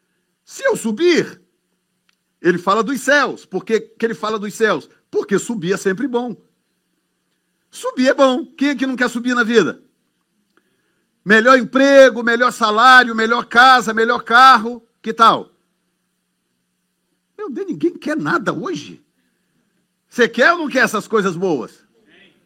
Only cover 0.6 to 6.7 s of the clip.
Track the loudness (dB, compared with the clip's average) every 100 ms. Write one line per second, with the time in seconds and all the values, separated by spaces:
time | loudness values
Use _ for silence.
0.6 | -4 -4 -6 -2 0 0 -2 -10 _ _
1.6 | _ _ _ _ _ _ _ _ -4 -2
2.6 | -2 -2 -2 -4 0 0 0 -6 -10 -10
3.6 | -4 -4 -4 -6 -6 -4 -6 -6 -8 -2
4.6 | -2 -2 -8 _ _ -6 -2 -4 -4 -8
5.6 | -6 -4 -4 -4 -4 -6 -6 -12 _ _
6.6 | _